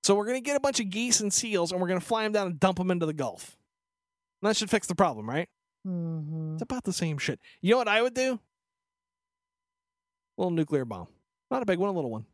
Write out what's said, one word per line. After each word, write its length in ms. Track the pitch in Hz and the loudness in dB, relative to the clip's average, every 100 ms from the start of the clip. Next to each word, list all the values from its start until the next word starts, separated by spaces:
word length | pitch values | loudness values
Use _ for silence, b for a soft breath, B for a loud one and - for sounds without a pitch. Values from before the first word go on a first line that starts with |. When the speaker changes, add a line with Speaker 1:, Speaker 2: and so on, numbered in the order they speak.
Speaker 1:
So 100 | - | 4
we're 120 | 202 208 | 2 2
gonna 160 | 262 | -2
get 140 | 247 285 | 0 2
a 40 | |
bunch 180 | 277 262 | 2 0
of 120 | 208 | -2
geese 300 | 202 247 214 | -2 2 2
and 120 | 208 | 2
seals, 400 | - 233 202 170 | 0 0 0 0
and 80 | 180 | 0
we're 80 | 180 | 0
gonna 120 | 185 | 0
fly 240 | - 226 | 0 0
'em 80 | 220 | 2
down 160 | 214 190 | 0 0
and 120 | 156 | 2
dump 180 | 190 180 | 2 2
'em 100 | 185 | 0
into 160 | 175 160 | 0 0
the 80 | |
Gulf. 420 | 151 127 - - - _ _ _ _ _ _ _ _ | -2 -6 -6 -16 -18 _ _ _ _ _ _ _ _
And 80 | 202 | 0
that 60 | 214 | 0
should 100 | 208 | 2
fix 180 | 214 - | 0 0
the 80 | |
problem, 320 | 175 180 110 107 | 2 2 2 -4
right? 220 | 139 180 _ _ _ 190 | -4 -4 _ _ _ -8
Speaker 2:
Mm-hmm. 680 | 175 165 160 151 160 156 160 | -4 -4 -4 -6 -6 -6 -6
Speaker 1:
It's 60 | |
about 220 | 233 254 | -6 -6
the 80 | 196 | -4
same 240 | 185 165 147 | -2 -2 -2
shit. 240 | - - B B | -4 -6 B B
You 80 | 175 | 2
know 80 | 240 | 4
what 100 | 220 | 4
I 140 | 214 | 2
would 100 | 247 | 2
do? 240 | 240 262 240 _ _ _ _ _ _ _ _ _ _ _ _ _ _ _ _ _ _ _ - | 2 0 -2 _ _ _ _ _ _ _ _ _ _ _ _ _ _ _ _ _ _ _ -4
A 40 | |
little 100 | 185 | 0
nuclear 340 | 165 151 147 | 0 2 0
bomb. 240 | 123 95 85 _ _ _ _ | -2 -10 -14 _ _ _ _
Not 120 | 254 | -2
a 40 | 220 | 0
big 120 | 180 | 2
one, 100 | 196 | 2
a 40 | |
little 180 | 185 131 | 0 -2
one. 160 | 110 107 | -6 -10